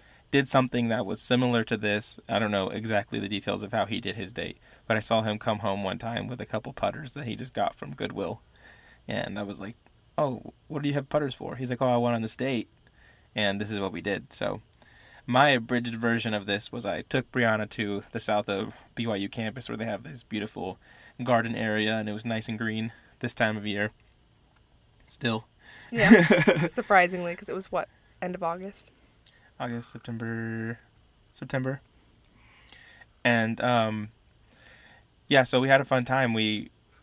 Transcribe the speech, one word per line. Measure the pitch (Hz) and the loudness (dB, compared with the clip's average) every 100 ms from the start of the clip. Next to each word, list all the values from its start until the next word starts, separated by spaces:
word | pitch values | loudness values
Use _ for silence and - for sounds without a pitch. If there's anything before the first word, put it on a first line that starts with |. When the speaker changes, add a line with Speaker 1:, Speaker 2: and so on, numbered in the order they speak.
| - - - | -16 -20 0
Speaker 1:
did | 139 135 | 2 4
something | 139 127 123 117 | 4 4 2 0
that | 113 95 | 0 -2
was | 101 | -2
similar | - 123 127 120 110 | 2 2 4 2 0
to | 110 | -2
this. | 104 104 - - - | 0 0 -2 -8 -2
I | 107 | 0
don't | 107 | 2
know | 101 95 | 0 0
exactly | 107 110 104 - 113 | -4 -2 -2 -2 -4
the | 101 | -4
details | 101 104 101 | -4 -4 -4
of | 101 | -2
how | 113 98 | -2 -2
he | 107 | -4
did | - 107 | -6 -8
his | 95 | -8
date, | 113 85 - - - - | -8 -10 -12 -20 -10 -2
but | 110 | 0
I | |
saw | - 113 | 2 2
him | 110 107 | 0 -2
come | - 104 | -2 -2
home | 107 98 | -2 -2
one | 95 - | -2 -4
time | 117 117 104 | -6 -6 -6
with | 123 | -8
a | - | -6
couple | 110 131 | -8 -8
putters | 135 101 98 143 | -4 -4 -4 -10
that | 143 120 | -10 -8
he | 107 | -8
just | 127 | -6
got | - 95 - | -2 -2 -4
from | - 139 | -12 -8
Goodwill. | - 104 90 113 _ - - - - - - | -8 -4 -6 -8 _ -20 -20 -20 -20 -18 -8
And | 104 - 101 | -6 -6 -6
I | |
was | 101 95 | -8 -10
like, | 95 - _ _ _ - | -12 -16 _ _ _ -2
"Oh, | 147 123 - - - | -2 -2 -10 -18 -10
what | 151 | -4
do | 147 | -2
you | |
have | 143 135 | -2 0
putters | 151 143 - | 0 0 -6
for?" | - 123 | -10 -8
He's | 127 | -6
like, | 123 | 0
"Oh, | 131 | 2
I | 120 | 4
went | 120 117 | 2 0
on | |
this | 110 - | -2 -2
date, | 131 123 - _ _ _ - - _ - | -2 -2 -4 _ _ _ -20 -20 _ 0
and | 104 101 | 0 0
this | 104 | -4
is | 104 | -2
what | 95 | -2
we | 90 | -2
did." | 90 98 127 | -2 -4 -6
So | - 101 98 - - - - - - - | -6 -4 -4 -10 -20 -20 -20 -20 -14 0
my | 123 147 | 4 6
abridged | 127 113 123 120 113 | 4 2 -2 -2 -2
version | 117 117 113 | 0 2 0
of | 107 101 | -2 0
this | 101 - | -2 -4
was | 120 110 | -6 -4
I | 87 | -4
took | - 135 - | -2 -2 -2
Brianna | 123 113 107 104 | 2 2 2 -2
to | - 104 101 - | -4 -4 -4 -6
the | 113 | -4
south | - 104 104 | 0 0 0
of | 98 107 - - - | -2 -4 -10 -12 -6
B | 113 | -4
Y | 101 | -2
U | 101 | -4
campus | - 110 123 120 | -6 -6 -6 -8
where | 113 | -6
they | 113 | -4
have | - | -6
this | 139 131 | -8 -16
beautiful | - 107 104 - 92 - - - - - | -8 -6 -6 -6 -8 -10 -16 -20 -18 -6
garden | 123 117 113 107 | 2 2 2 -2
area, | 110 107 107 110 | 0 0 0 -2
and | 107 | -4
it | |
was | 104 113 | -6 -4
nice | 113 110 | -4 -4
and | 110 | -4
green | 113 110 110 - - - | -4 -4 -6 -8 -20 -8
this | 135 | -6
time | - 113 107 | 0 0 0
of | 104 | -4
year. | 101 107 - _ _ _ _ _ _ _ _ _ _ - | -2 -2 -4 _ _ _ _ _ _ _ _ _ _ -18
Still. | - 233 220 - _ - - - | -6 -2 -2 -6 _ -20 -20 -6
Speaker 2:
Yeah, | 233 190 208 165 208 - 165 165 | 6 10 10 10 6 6 4 2
Speaker 1:
<laughs> | |
Speaker 2:
surprisingly, | - 214 196 175 185 175 175 | 0 4 6 6 2 -6 -6
'cause | - | -6
it | 165 | -8
was, | - | -4
what, | 180 - _ _ - | -4 -6 _ _ -8
end | 180 180 | -6 -4
of | |
August? | 170 175 190 - - _ _ _ - - _ - | -4 -4 -8 -10 -10 _ _ _ -20 -20 _ -8
Speaker 1:
August, | 127 117 117 | -6 -6 -8
September, | 113 - 113 117 113 113 113 113 117 _ _ _ _ _ | -12 -10 -8 -6 -6 -6 -4 -6 -8 _ _ _ _ _
September. | - 131 135 131 135 _ _ _ _ _ _ - - - - - - - _ | -16 -6 -4 -2 -6 _ _ _ _ _ _ -20 -20 -20 -20 -20 -20 -20 _
And, | 120 117 113 113 | 2 2 2 0
um, | 123 120 110 107 104 - _ _ _ - - - - - _ _ - | 2 2 2 -2 -8 -14 _ _ _ -20 -20 -20 -20 -20 _ _ 4
yeah, | 139 | 4
so | 127 127 | 6 4
we | 135 | 6
had | 135 | 6
a | 131 | 6
fun | 131 120 | 0 2
time. | 131 123 | 0 2
We, | 113 107 104 - _ _ _ | 2 0 -2 -6 _ _ _